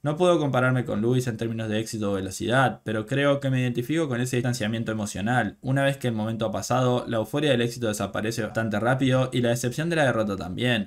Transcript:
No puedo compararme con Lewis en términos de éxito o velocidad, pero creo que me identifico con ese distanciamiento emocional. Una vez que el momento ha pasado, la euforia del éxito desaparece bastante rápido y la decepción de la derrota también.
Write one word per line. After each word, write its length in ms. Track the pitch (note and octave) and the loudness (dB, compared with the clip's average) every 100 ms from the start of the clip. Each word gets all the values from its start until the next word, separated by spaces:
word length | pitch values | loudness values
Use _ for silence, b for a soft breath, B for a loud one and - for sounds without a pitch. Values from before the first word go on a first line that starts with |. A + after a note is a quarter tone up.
No 140 | C#3+ D3+ | -4 2
puedo 220 | F3+ E3+ | 4 4
compararme 480 | D3 B2+ B2+ B2+ A#2 | 4 2 2 2 0
con 160 | G#2 | 0
Lewis 240 | A2+ B2+ B2+ | 2 2 0
en 100 | G#2+ | -4
términos 320 | A2+ A2+ A2+ | -4 -4 -2
de 100 | G#2+ | -2
éxito 320 | A2 A2+ G#2 | -2 -4 -2
o 40 | |
velocidad, 680 | G2 F#2+ F#2 G2 B2 B2+ G#2 | -2 -4 -4 0 2 2 0
pero 200 | - A2 | -4 -4
creo 340 | G#2+ C#3 C#3+ C#3 | -2 0 2 0
que 120 | C3 | 0
me 100 | C3 | 0
identifico 480 | B2+ A#2+ A#2+ D#3 D#3 | 0 -2 -2 -2 0
con 100 | A#2+ | -2
ese 140 | B2+ B2+ | 0 0
distanciamiento 560 | B2 B2 G#2 A2+ A2+ | -2 -2 -2 -2 -2
emocional. 680 | A2 G#2 F#2 G2+ B2 A2 - | -4 -4 -4 0 2 0 -4
Una 240 | B2+ C3+ | -2 2
vez 140 | C#3 C3+ | 2 0
que 100 | B2+ | -2
el 60 | |
momento 320 | A2 A2 A2 A2 | -2 -4 -2 -2
ha 40 | |
pasado, 540 | A#2 G#2+ B2 B2+ A#2+ A#2 | -2 0 2 4 2 0
la 120 | A#2 | -2
euforia 320 | G#2+ C#3+ D3+ | 0 0 2
del 100 | A#2+ | 2
éxito 280 | A#2 A#2+ A2+ | 0 -2 -4
desaparece 540 | G#2 G2 G2+ G#2+ A#2 | -2 -4 -2 -4 -2
bastante 380 | G#2+ A2 A2+ G#2 | -2 -2 -2 0
rápido 480 | A2+ C3 C3+ C3 C3 | 0 2 4 2 2
y 120 | - | 0
la 80 | A#2+ | 2
decepción 400 | A#2 B2 A#2+ D#3+ | 2 -2 -2 -2
de 60 | E3 | 2
la 100 | C3+ | 2
derrota 320 | A2+ G#2 F#2+ | 2 0 -2
también. 480 | E2 F#2 B2 A#2 | -6 -2 0 0